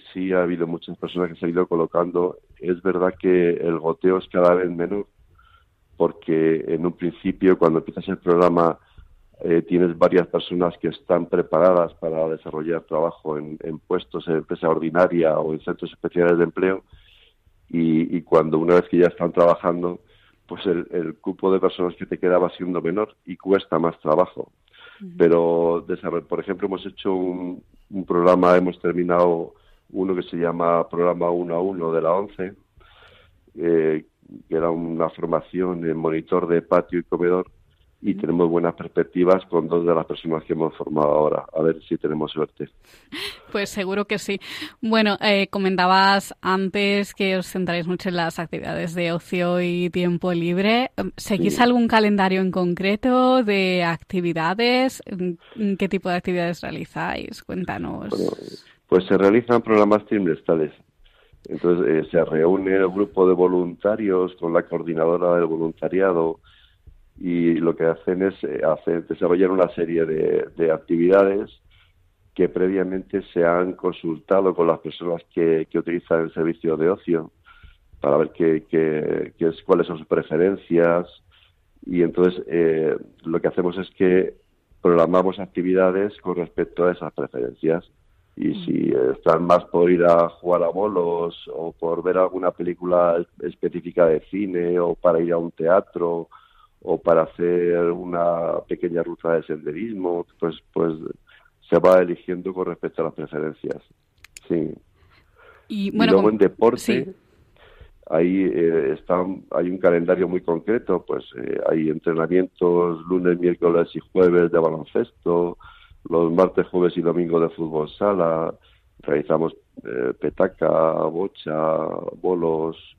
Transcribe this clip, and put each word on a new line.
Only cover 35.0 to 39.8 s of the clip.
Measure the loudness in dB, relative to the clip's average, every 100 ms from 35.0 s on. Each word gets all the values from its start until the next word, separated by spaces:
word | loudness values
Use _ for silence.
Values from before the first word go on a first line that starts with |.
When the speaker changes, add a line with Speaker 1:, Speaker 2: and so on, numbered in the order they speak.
| -4
Speaker 1:
formación | -4 -4 -4 -4 -4 -4 -4 -4
en | -4
monitor | -2 -4 -2 -2 0
de | 0
patio | 2 0 0 -4
y |
comedor, | -4 -2 0 0 -2 _ _ _ _ _
y | -6
Speaker 2:
Ujú. | -4
Speaker 1:
tenemos | -2 0 0
buenas | 0 -2
perspectivas | -4 -6 -4 -4 0 2 2 2
con | -4 0
dos | 0